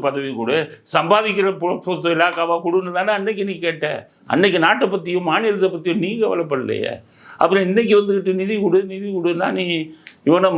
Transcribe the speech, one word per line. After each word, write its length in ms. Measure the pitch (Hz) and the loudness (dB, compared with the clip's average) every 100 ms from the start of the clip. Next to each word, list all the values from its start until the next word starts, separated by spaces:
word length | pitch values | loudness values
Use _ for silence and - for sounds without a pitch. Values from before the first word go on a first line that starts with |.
பதவி 260 | 139 139 135 131 | -2 -2 -4 -4
கொடு, 200 | 113 156 151 - - | -2 -2 -2 -10 -4
சம்பாதிக்கிற 560 | 160 165 208 220 196 190 170 | 0 4 2 2 0 0 -2
பொ-, 160 | 175 - 180 | -4 -4 -4
சொத்து 260 | 170 170 160 | -2 0 2
இலாக்காவா 420 | 170 170 165 170 175 | 2 0 -2 -2 0
கொடுன்னு 260 | 185 180 175 | 0 0 -2
தானே 140 | 202 208 | 0 0
அன்னைக்கு 260 | 196 208 202 | -2 -4 -6
நீ 80 | 170 | -4
கேட்ட. 220 | 165 160 151 143 - _ - | -6 -4 -4 -6 -10 _ -4
அன்னைக்கு 240 | 135 196 175 160 | 0 2 4 2
நாட்டை 200 | 233 202 | 2 0
பத்தியும் 360 | 190 170 180 175 | -2 -4 -2 0
மாநிலத்தை 400 | 170 226 202 185 | 0 0 2 0
பத்தியும் 300 | 175 175 170 | 0 -2 -2
நீ 60 | 175 226 | -2 -2
கவலைப்படலையே. 720 | 208 180 156 135 107 107 - 117 - _ - - | 0 0 -2 -4 -2 -4 -4 -8 -14 _ -10 0
அப்புறம் 240 | 170 196 185 | 2 4 2
இன்னைக்கு 260 | 202 220 208 | 2 4 4
வந்துகிட்டு 360 | 202 196 185 185 | 4 0 0 -2
நிதி 160 | 196 214 | -2 0
கொடு, 140 | 196 185 196 | 2 2 0
நிதி 160 | 190 202 190 | -6 -6 -2
கொடுன்னா 320 | 170 170 185 190 | -2 0 -2 -2
நீ 80 | 180 165 156 - - - - | -2 -4 -6 -14 -20 -4 2
இவனை 220 | 175 190 | 4 4